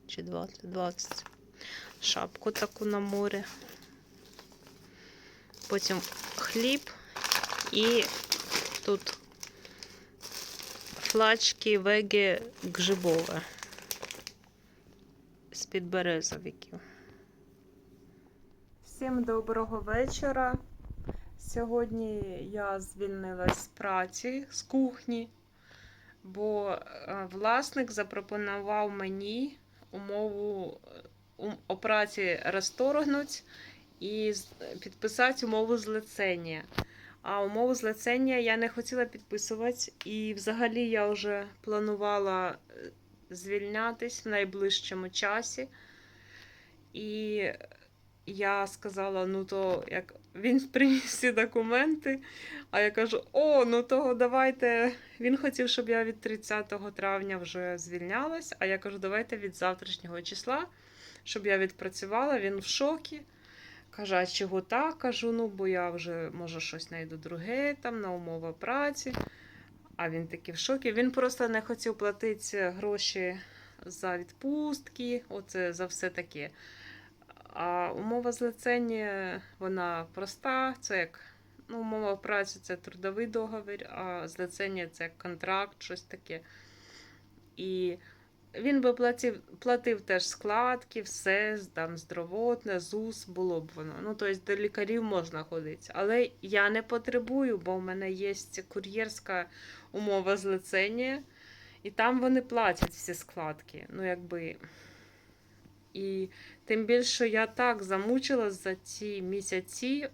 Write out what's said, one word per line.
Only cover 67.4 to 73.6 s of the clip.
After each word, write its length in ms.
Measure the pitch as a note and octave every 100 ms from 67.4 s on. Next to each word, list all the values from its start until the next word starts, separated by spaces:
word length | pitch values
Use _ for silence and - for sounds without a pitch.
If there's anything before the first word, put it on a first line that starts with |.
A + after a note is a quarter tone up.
| F#3 B3+ C#4+ C#4+
там, 200 | B3 A3+
на 100 | G3
умову 420 | F3+ E3+ E3 E3
праці». 640 | E3 - C4+ C#4+ C#4+ C4 B3+ - - - - - - - -
А 140 | E3+
він 160 | E3 E3
такий 280 | E3+ -
в 40 | E3
шокі. 340 | - C4+ B3+
Він 180 | G#3+ B3+
просто 380 | B3+ B3+ B3+ A#3
не 120 | A3
хотів 380 | A3 A#3 A3+ G#3+
платити 640 | G#3 G3+ A3+ G#3+ - G3+
гроші 800 | F#3 F3+ G#3 G#3 - F#3+ F3+ F#3+ - -